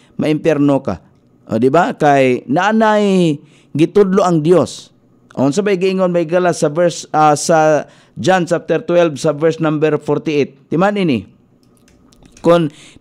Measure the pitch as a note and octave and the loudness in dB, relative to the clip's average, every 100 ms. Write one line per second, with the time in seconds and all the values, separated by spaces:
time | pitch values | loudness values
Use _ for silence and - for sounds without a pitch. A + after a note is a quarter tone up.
0 | _ - D3 D#3 D#3+ D3 C#3+ C3+ A2+ F2+ | _ -6 -4 -2 0 0 2 0 -2 -8
1 | - _ _ _ - A2 B2+ D#3+ B3 - | -12 _ _ _ -8 -2 2 2 0 0
2 | D3 C#3 C3 B2 - D3+ G3 A3 A3 G#3+ | 2 2 2 0 -2 -2 0 2 2 2
3 | G#3 F#3+ E3+ D3 - _ _ C3+ E3 G3+ | 2 2 0 -2 -10 _ _ -2 0 2
4 | G3 F#3+ F3+ E3 D3+ F3 A2+ - - _ | 2 2 2 0 2 2 2 -4 -20 _
5 | _ _ _ - C3+ C#3+ G#3 F#3 F#3+ F#3+ | _ _ _ -4 -2 -2 -2 -2 -2 0
6 | F#3 F3 D#3+ F3+ F3+ D#3+ E3+ D3 F3 - | 0 -2 -2 0 0 0 -2 0 -2 -2
7 | - D3+ D#3 C#3+ - D#3+ D#3 D3 - - | -4 0 2 2 0 2 2 0 -4 -14
8 | _ - B2+ F#3 E3+ E3 - D#3+ - F3 | _ -6 -2 0 0 -4 -2 -4 0 0
9 | E3+ C3+ D#3+ C#3+ D#3+ D#3 D#3 D3+ D#3 D3 | 0 0 -4 -2 -2 -2 -2 -2 -2 -2
10 | - D3 D#3+ D3 C3 - _ D3+ G3 G#3 | -4 -4 -2 -2 -4 -6 _ -2 -2 0
11 | F3 A#2 - _ _ _ _ _ _ _ | -2 -2 -6 _ _ _ _ _ _ _
12 | _ _ - _ E3+ F3 D#3 - - - | _ _ -20 _ 2 2 0 -6 -20 -4